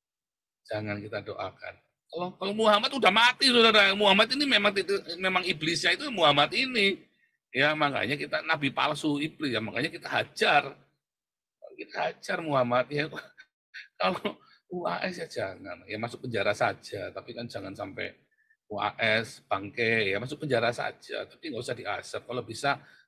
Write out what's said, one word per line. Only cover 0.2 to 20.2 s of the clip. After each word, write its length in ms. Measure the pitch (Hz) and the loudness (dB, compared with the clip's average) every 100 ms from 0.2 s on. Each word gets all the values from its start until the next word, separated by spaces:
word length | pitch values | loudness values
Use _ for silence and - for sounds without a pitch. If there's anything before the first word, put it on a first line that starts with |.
| _ _ _ _ | _ _ _ _
Jangan 320 | - 107 107 104 | -10 -8 -6 -8
kita 240 | 101 104 | -8 -10
doakan. 540 | 98 98 98 - 90 - _ _ _ | -10 -10 -10 -10 -16 -18 _ _ _
Kalau, 200 | 170 180 - | -8 -8 -6
kalau 140 | 196 208 | -6 0
Muhammad 320 | 220 208 254 | 4 4 2
udah 180 | 277 208 | 4 4
mati, 400 | 208 240 247 277 | 6 4 4 4
Saudara. 400 | 240 226 214 196 | 6 8 8 6
Muhammad 400 | 196 208 196 220 | 6 6 6 4
ini 120 | 262 294 | 2 2
memang 240 | 220 202 | 4 2
titik, 240 | 196 190 196 - 170 | 0 -2 -2 -4 -4
memang 220 | 190 185 | 0 0
iblisnya 480 | 180 151 156 165 180 | 0 -2 -2 0 0
itu 160 | 175 294 | 0 -2
Muhammad 440 | 214 156 143 151 202 | 4 4 6 4 2
ini. 480 | 262 247 196 190 - _ _ _ _ | -2 2 2 0 -8 _ _ _ _
Ya, 200 | 127 147 | 2 2
makanya 480 | 156 147 120 101 143 | 4 0 0 -2 -4
kita 240 | 143 156 | -4 -6
nabi 240 | 156 160 139 | -2 0 0
palsu 480 | 120 135 151 156 147 | 0 -2 0 -2 -2
iblis 320 | 156 - 151 | -4 -6 -4
ya, 160 | 113 | -2
makanya 240 | 110 92 156 | -2 -4 -4
kita 200 | 165 - | -6 -4
hajar. 680 | 123 143 - 214 151 139 - _ _ _ _ _ _ _ _ - - | -4 -4 -2 2 4 2 -8 _ _ _ _ _ _ _ _ -20 -18
Kita 200 | 160 202 160 | -12 -6 -4
hajar 260 | - - 185 | -6 -8 -6
Muhammad 400 | 165 139 120 123 123 | 0 2 2 2 0
ya. 160 | 147 151 143 - _ - | -2 -4 -6 -16 _ -20
<laughs> 480 | _ _ - - _ | _ _ -20 -20 _
Kalau 400 | 185 180 208 - _ _ _ | -2 -2 -6 -8 _ _ _
U 120 | 180 | -8
A 200 | 170 175 190 | -4 -4 -6
S 120 | 175 | -6
ya 80 | 160 | -10
jangan, 560 | - 98 90 95 85 87 | -6 -8 -8 -14 -16 -12
ya 80 | 104 | -8
masuk 320 | 117 - 131 | -8 -10 -6
penjara 240 | 113 98 | -2 0
saja, 560 | 104 117 95 - 104 92 | 0 0 -2 -10 -10 -10
tapi 200 | 95 - | -12 -14
kan 160 | 117 120 | -12 -12
jangan 240 | 110 98 | -12 -12
sampai 400 | 101 101 95 92 - _ _ _ _ _ | -12 -12 -8 -10 -10 _ _ _ _ _
U 80 | 104 | -4
A 120 | 104 - | -4 0
S, 480 | 113 110 113 - | 2 2 -2 -12
bangke, 680 | _ 98 101 110 113 113 101 | _ -6 -4 -2 2 2 2
ya 40 | 101 | -2